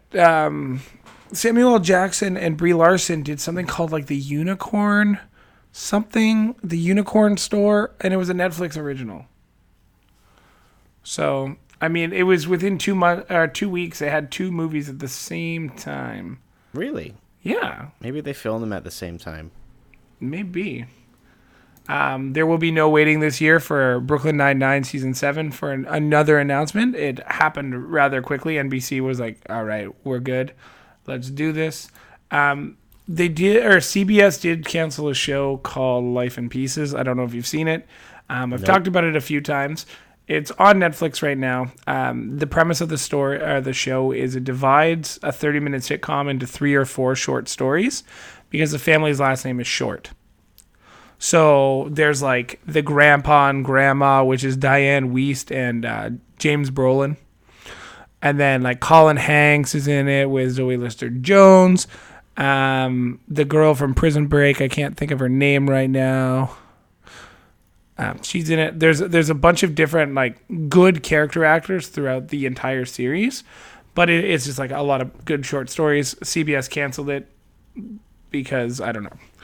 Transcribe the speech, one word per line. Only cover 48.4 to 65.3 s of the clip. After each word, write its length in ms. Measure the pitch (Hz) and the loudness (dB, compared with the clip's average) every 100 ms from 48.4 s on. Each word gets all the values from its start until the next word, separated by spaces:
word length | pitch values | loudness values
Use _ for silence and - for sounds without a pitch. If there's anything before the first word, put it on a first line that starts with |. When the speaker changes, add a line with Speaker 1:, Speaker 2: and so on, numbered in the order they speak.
| _ | _
Speaker 1:
because 220 | 147 151 | -2 -2
the 60 | 147 | -2
family's 420 | 165 156 156 139 | 2 2 2 0
last 260 | 139 131 135 | 0 -2 -4
name 120 | 123 | -6
is 80 | 117 | -6
Short. 440 | - 120 90 - - _ _ _ _ _ _ _ - - _ | -4 -4 -6 -12 -20 _ _ _ _ _ _ _ -20 -20 _
So 680 | - 170 156 139 135 135 143 | 0 4 6 6 4 0 -4
there's, 320 | 147 151 139 | 0 2 2
like, 380 | 139 123 120 - | 0 -2 -4 -12
the 160 | - 156 | -4 -2
grandpa 680 | 147 147 147 147 147 147 139 | 0 4 6 6 6 4 4
and 160 | 139 | 2
grandma, 580 | 131 135 139 139 139 135 | 0 2 4 4 4 4
which 220 | 131 131 | 4 0
is 120 | 135 131 | -2 0
Diane 560 | 135 139 139 139 127 | 2 4 4 2 0
Wiest 380 | 127 139 131 - | 0 0 -4 -6
and, 320 | 131 123 117 | -4 -2 -4
uh, 260 | 117 110 110 - - _ | -4 -6 -8 -10 -14 _
James 320 | 156 147 139 | 0 0 -2
Brolin. 460 | 135 127 135 139 147 _ _ _ _ - - - - - _ | 0 2 2 0 -4 _ _ _ _ -20 -20 -20 -20 -20 _
And 160 | 147 143 | 0 4
then, 240 | 139 135 | 4 2
like, 160 | 127 123 | 0 -2
Colin 380 | - 160 156 143 | 6 8 8 6
Hanks 580 | 135 147 147 147 139 | 2 4 6 4 2
is 140 | 151 143 | -2 0
in 180 | 143 139 | 0 2
it 240 | 139 139 | 2 2
with 220 | 135 127 | 0 0
Zoe 240 | 127 127 123 | 0 -2 -2
Lister-Jones. 1120 | 120 - 123 123 131 196 190 190 185 185 - - - - _ - | -4 -8 -8 -4 4 8 10 10 8 4 0 -12 -20 -20 _ -4
Um, 840 | 139 135 135 131 131 127 123 120 _ | 0 2 2 0 0 -2 -2 -6 _
the 180 | 151 | -2
girl 300 | 143 156 156 | 2 4 4
from 200 | 139 139 | 4 0
Prison 340 | 131 165 147 147 | 2 2 2 2
Break, 320 | 147 143 135 | 4 4 2
I 80 | 135 | -2
can't 280 | 139 143 - | -2 -4 -4
think 140 | 147 | -4
of 80 | 135 | -2
her 100 | |
name 400 | 127 | 0